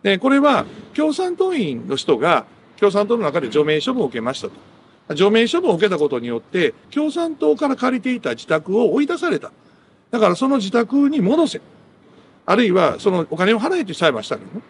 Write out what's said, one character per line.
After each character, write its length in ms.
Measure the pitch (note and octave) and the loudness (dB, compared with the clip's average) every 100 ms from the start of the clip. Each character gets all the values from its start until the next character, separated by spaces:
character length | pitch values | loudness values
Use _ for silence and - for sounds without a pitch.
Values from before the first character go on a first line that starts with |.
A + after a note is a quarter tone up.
で、 140 | G3+ F#3+ | 0 0
こ 100 | C4 | 2
れ 100 | C#4 | 4
は 280 | C#4+ A3+ - - - | 4 2 -2 -14 -10
共 180 | - D#4 | -4 -2
産 200 | D4 F#4 | -2 -4
党 200 | F4 F#4+ | -2 -2
員 340 | E4+ E3+ A#2 F#3 | 0 -4 -4 -6
の 80 | C3+ | -4
人 220 | - A#2+ | 0 2
が 260 | D#3 D3 - _ _ - | 4 2 0 _ _ 0
共 140 | G3+ | 2
産 160 | F#3+ G#3 | 2 0
党 80 | A#3 | -2
の 80 | |
中 160 | D#3+ E3 | 0 -2
で 80 | B2+ | 0
除 160 | C#3+ | 0
名 160 | D3+ D#3 | 2 0
処 140 | B3 | -2
分 80 | B3+ | -2
を 40 | D3+ | -4
受 60 | |
け 80 | A#2+ | -4
ま 140 | A#2 | -6
し 60 | - | -6
た 80 | G2+ | -12
と。 640 | - - - _ _ - | -14 -20 -20 _ _ -10
除 160 | D3 G3 | 0 4
名 180 | A3+ A#3 | 4 2
処 120 | E4+ | 2
分 100 | F4+ | 2
を 40 | |
受 120 | E3+ D#3+ | 2 0
け 40 | |
た 80 | E3 | 0
こ 100 | D3 | 0
と 120 | B2+ | -2
に 80 | A#2+ | -4
よ 100 | A#2 | -8
っ 20 | |
て、 320 | - F#3 C#3+ - - | -6 -2 -2 -4 -8
共 200 | D4 D4+ | -4 -2
産 260 | E4+ E4+ D4 | -2 -6 0
党 200 | D4+ D4 | 0 2
か 120 | D4 | 0
ら 80 | B3+ | 0
借 200 | B3+ B3+ | -2 -2
り 60 | |
て 100 | B3+ | -4
い 80 | A#3+ | -4
た 100 | C3+ | -4
自 160 | A#2 - | -8 -2
宅 320 | D#3 D#3 G3+ | -2 0 0
を 140 | A3+ | 2
追 100 | A3+ | 0
い 40 | D4 | -2
出 100 | F4 | -2
さ 140 | F4 | -2
れ 80 | D#3+ | -4
た。 120 | - _ _ _ _ _ _ | -6 _ _ _ _ _ _
だ 100 | A#3 | 0
か 80 | G#3 | 2
ら 80 | F3 | 2
そ 100 | C4 | 0
の 120 | C#4 | 0
自 120 | G3 | 0
宅 380 | A#3 A#3 C#4 C#4+ | -2 0 2 2
に 140 | D4+ | 2
戻 240 | F#3 D#4 D#4 | 2 2 0
せ。 160 | - - - _ _ _ - _ _ - | -4 -16 -20 _ _ _ -20 _ _ 0
あ 80 | |
る 100 | G3+ | 2
い 80 | A3+ | 4
は 280 | F#3 D#3 E2+ | 4 2 2
そ 100 | G#3 | 0
の 160 | F#3 D#3+ | 0 -4
お 60 | E3 | -2
金 180 | F#3 | 0
を 60 | A3 | 2
払 180 | C#4+ F#4 | 0 -2
え 60 | |
と 80 | G3+ | -4
い 0 | |
う 20 | |
裁 180 | D#3 E3 | 0 0
判 100 | A#2 | 0
し 60 | - | -6
た 80 | - | -10
の 60 | |
ね。 180 | F#2+ G3 | -10 -16